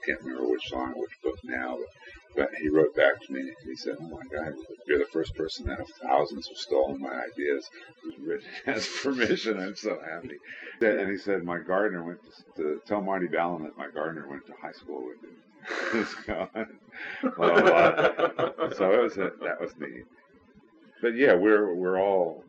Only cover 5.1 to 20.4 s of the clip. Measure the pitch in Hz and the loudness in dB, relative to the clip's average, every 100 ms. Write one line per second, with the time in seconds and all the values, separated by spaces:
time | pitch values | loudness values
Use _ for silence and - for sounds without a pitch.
5.1 | 80 78 85 80 - - 65 - - - | -2 -4 -4 -6 -4 -6 -6 -10 -10 2
6.1 | 67 73 71 65 - - 71 69 69 67 | 2 2 -4 -12 -14 -2 0 0 -2 -8
7.1 | 64 60 - 71 69 - - - 906 320 | -6 -8 -4 -2 -2 -4 -18 -20 -16 -16
8.1 | - 285 427 - - - 110 - - 139 | -12 -6 -6 -8 -8 -4 -4 -4 -4 -2
9.1 | 127 113 180 107 104 92 101 107 - 78 | 0 2 2 0 -4 -4 -6 -6 -6 -8
10.1 | 82 80 - - - - - 110 87 95 | -10 -12 -14 -16 -16 -14 2 2 4 0
11.1 | 98 98 95 87 87 80 92 107 90 85 | -2 -2 -2 -2 -6 0 2 2 -2 -8
12.1 | 87 - - - - 76 76 - 104 95 | -12 -16 -20 -18 -6 -4 -4 -2 -2 0
13.1 | 95 87 80 85 85 78 - 71 76 80 | -2 0 0 0 -2 -8 -10 -10 -4 -4
14.1 | 80 71 69 - - 76 85 - 71 64 | -6 -10 -14 -14 -14 -14 -14 -12 -10 -10
15.1 | 62 - - _ _ - - - 117 104 | -12 -20 -20 _ _ -8 -6 -2 -2 -2
16.1 | - - 87 92 110 110 - - - - | -6 -8 -6 -4 -6 -8 -12 -20 -14 -12
17.1 | - 262 - 170 170 180 170 - 151 - | -4 -4 2 6 8 8 8 6 6 2
18.1 | - 170 - 165 - 160 - 92 110 117 | 2 -2 0 -4 -2 -6 2 4 6 4
19.1 | 98 92 - 78 - - - 69 60 57 | 0 -4 -4 -6 -4 -6 -8 -12 -12 -18
20.1 | _ _ - | _ _ -20